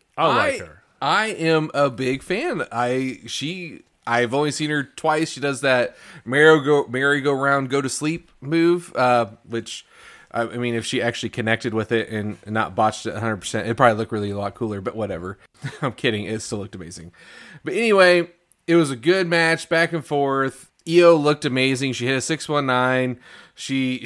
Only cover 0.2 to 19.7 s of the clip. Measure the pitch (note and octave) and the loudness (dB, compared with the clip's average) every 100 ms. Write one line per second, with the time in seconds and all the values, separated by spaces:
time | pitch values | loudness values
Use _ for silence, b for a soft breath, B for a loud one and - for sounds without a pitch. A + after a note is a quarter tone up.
0.2 | D#3+ A#3+ D4+ C4 E2+ - _ - C#3 F#3 | 0 2 0 -4 -8 -20 _ -6 -2 0
1.2 | A3 G3+ D#3+ D#3+ D#3 - C#3+ A#2+ B2+ C3+ | 0 -2 0 2 0 0 0 0 -4 -4
2.2 | - F#3 E4+ G#3+ - A2+ B2 B2+ C3 A2 | -4 -4 -4 -4 -6 -2 -2 -2 -4 -8
3.2 | A#2+ - C#3+ F#3 E3+ F2+ _ _ - A#2 | -10 -8 -8 -8 -12 -16 _ _ -2 0
4.2 | B2 C3+ D3+ C#3 D3+ D3+ C3+ - D#3+ D#3 | 0 0 -2 -2 -4 -4 -6 -4 -2 0
5.2 | D#3+ - C#3 C3 C#3 B2+ A#2+ - B B | -2 -4 -4 -2 2 2 0 -4 B B
6.2 | B C3+ D#3 D#3 C3+ C#3+ B2+ B2 C#3 C#3+ | B 6 6 6 4 2 2 0 0 2
7.2 | C#3 C3+ C#3 C#3 C3+ C#3 C3+ - D3+ E3 | 0 0 2 2 2 -2 -2 -2 -4 -4
8.2 | - _ C3+ E3 E3+ F3 E3+ - B2+ A#2+ | -8 _ -2 2 4 2 -2 0 2 4
9.2 | A2+ A2 - A2+ A2 - - B B B | 0 -6 -10 -8 -8 -12 -16 B B B
10.2 | B - A#2 A#2+ A#2+ A#2 A2+ C3 A#2 - | B -6 -4 -4 -4 -4 -2 -2 -2 -4
11.2 | A2+ - A2+ A2+ B2+ A2 G#2+ A2+ A2 A2 | -6 -4 -2 0 0 -2 0 0 -2 -4
12.2 | G#2 G2+ - A2 G#2+ F#2 A2 - A2+ G#2+ | -6 -8 -6 -2 -2 0 0 0 -8 -6
13.2 | A2+ G#2 - A2+ G2+ A2+ B2+ G#2+ A2+ A2 | -4 -4 -6 -4 -2 4 4 4 -2 -4
14.2 | G2+ G2+ G2+ - A2+ G2+ F#2+ A2 G#2 F2+ | -4 -4 -6 -4 -6 -4 -6 -6 -6 -6
15.2 | F2+ G2 b _ C#3+ - C#3 A2 C3 G#2+ | -10 -12 b _ -16 -8 -6 -4 -2 -2
16.2 | G2 A2 - G#2+ G2 G2 E2 F2 E2 - | -4 -8 -8 -10 -10 -14 -16 -16 -20 -20
17.2 | B B B B - F#3+ A3+ G3+ F3+ F3 | B B B B -8 -2 2 6 8 6
18.2 | E3+ _ _ _ - E3+ D3+ B2+ C3+ F#3+ | 2 _ _ _ 2 2 2 0 0 0
19.2 | F3+ E3+ E3 D#3+ - | 2 2 2 0 0